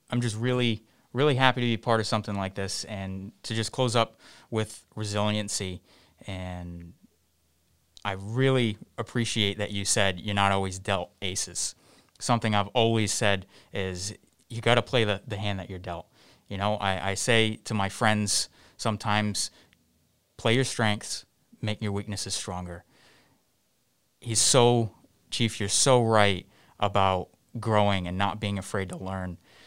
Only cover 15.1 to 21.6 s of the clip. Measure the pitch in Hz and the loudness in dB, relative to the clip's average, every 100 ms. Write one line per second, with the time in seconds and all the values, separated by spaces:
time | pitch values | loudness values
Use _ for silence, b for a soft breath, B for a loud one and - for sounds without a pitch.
15.1 | 98 - 98 104 95 92 92 90 85 - | 0 -6 -6 -4 -4 -6 -10 -8 -10 -10
16.1 | b b b b 95 101 107 98 95 98 | b b b b -2 0 0 0 -2 -2
17.1 | 98 - 117 110 110 - 107 98 - 113 | -2 2 4 4 0 -4 -2 -2 2 2
18.1 | 107 104 - - b b b 117 104 110 | 2 2 0 -2 b b b -4 -2 0
19.1 | 104 107 101 - b b b _ _ _ | 0 0 -2 -6 b b b _ _ _
20.1 | _ _ - 117 123 127 - 110 104 - | _ _ -4 2 2 2 0 0 0 -4
21.1 | - - _ _ - | -10 -12 _ _ -8